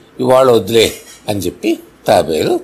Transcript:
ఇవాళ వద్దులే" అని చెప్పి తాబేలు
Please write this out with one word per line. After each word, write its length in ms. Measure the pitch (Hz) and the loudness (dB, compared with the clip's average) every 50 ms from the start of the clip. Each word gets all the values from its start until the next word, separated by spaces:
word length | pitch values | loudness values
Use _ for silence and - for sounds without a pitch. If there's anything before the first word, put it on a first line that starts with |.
| - _ _ - | -16 _ _ -6
ఇవాళ 300 | 127 127 127 131 135 131 | -2 2 2 4 4 4
వద్దులే" 420 | 117 110 95 95 113 113 104 85 - - - - - - _ - | 2 2 0 0 2 2 2 0 -2 -6 -16 -20 -20 -14 _ -8
అని 100 | 107 101 | -8 -6
చెప్పి 400 | 95 90 - - - 320 330 320 - - _ _ - | -6 -8 -8 -6 -6 -4 -4 -6 -8 -14 _ _ -2
తాబేలు 540 | - 110 92 85 - 80 78 98 - 359 349 | 0 0 0 0 0 -2 -4 -2 -2 -4 -4